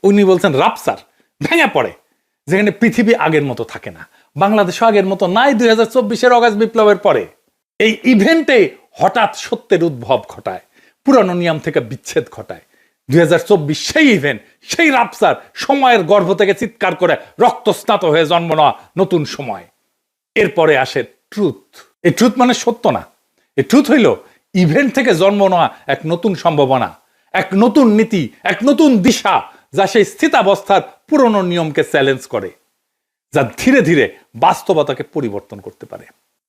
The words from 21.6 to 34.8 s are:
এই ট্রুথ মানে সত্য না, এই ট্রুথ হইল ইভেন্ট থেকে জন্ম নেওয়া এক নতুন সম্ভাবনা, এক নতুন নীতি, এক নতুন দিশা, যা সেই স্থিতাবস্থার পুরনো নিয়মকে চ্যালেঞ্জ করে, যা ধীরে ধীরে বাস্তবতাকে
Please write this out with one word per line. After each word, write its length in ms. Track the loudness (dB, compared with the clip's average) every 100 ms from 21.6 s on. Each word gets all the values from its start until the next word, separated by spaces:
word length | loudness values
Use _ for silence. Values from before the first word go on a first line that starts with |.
| _ _ _ _
এই 80 | -2
ট্রুথ 220 | 2 0 2
মানে 180 | 0
সত্য 340 | 0 -4 -2 -2
না, 180 | -2 -8 _ _ _ _ -6
এই 80 |
ট্রুথ 260 | 2 2 4
হইল 240 | 2 2 0 -8 _ _
ইভেন্ট 400 | 0 2 2 0
থেকে 200 | 0 0
জন্ম 340 | 2 2 2 0
নেওয়া 220 | 2 0 -4 -6
এক 140 | -6 -4
নতুন 280 | -4 -4
সম্ভাবনা, 640 | -2 -2 0 2 0 -2 -8 _ _ _
এক 160 | -6 -2
নতুন 340 | 0 2 4 4
নীতি, 400 | 4 0 -2 -4 -6
এক 160 | -6 -2
নতুন 340 | 0 4 4 4
দিশা, 440 | 2 0 0 -2 -4 -20 _
যা 140 | -2 0
সেই 180 | 2
স্থিতাবস্থার 760 | 0 -2 0 0 2 0 0 -2 -2 _ _
পুরনো 340 | 0 2 0
নিয়মকে 420 | -2 -4 -4 -4
চ্যালেঞ্জ 420 | -2 0 0 -2 -6
করে, 240 | -10 -10 -16 _ _ _ _ _ _ _
যা 180 | -4 -4 -2
ধীরে 220 | 0 2
ধীরে 360 | 2 2 0 -4 _
বাস্তবতাকে 680 | -2 0 0 -2 -2